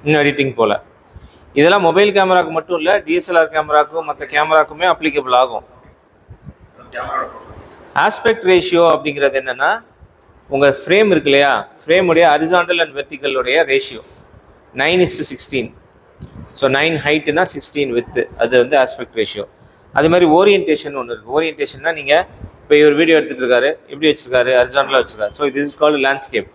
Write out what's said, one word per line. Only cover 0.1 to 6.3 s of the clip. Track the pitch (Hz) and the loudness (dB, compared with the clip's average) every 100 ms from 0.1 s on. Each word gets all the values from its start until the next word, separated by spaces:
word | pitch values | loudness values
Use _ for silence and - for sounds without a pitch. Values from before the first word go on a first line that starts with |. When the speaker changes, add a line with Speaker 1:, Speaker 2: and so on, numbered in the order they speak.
| 151 | 2
Speaker 1:
எடிட்டிங் | 143 143 135 | 2 0 -4
போல. | 117 110 101 - _ _ - - _ _ | 0 0 0 -8 _ _ -20 -20 _ _
இதெல்லாம் | 143 160 196 | 2 2 4
மொபைல் | 175 165 208 | 2 4 2
கேமராக்கு | 196 190 180 160 | 2 2 2 0
மட்டும் | 160 156 175 | -6 -4 -4
இல்ல, | 160 202 | 0 -2
டி | 156 | -2
எஸ் | 175 170 | -4 0
எல் | 175 | 0
ஆர் | 160 | 0
கேமராக்கும் | 156 151 151 151 160 156 | -2 0 0 0 -4 -8
மத்த | 147 | -10
கேமராக்குமே | 143 147 151 156 151 156 180 | -4 -2 2 2 2 -2 -2
அப்ளிகபிள் | 165 156 143 127 | 0 -2 -4 0
ஆகும். | 123 127 110 - - - _ _ _ _ | 2 2 -4 -12 -20 -20 _ _ _ _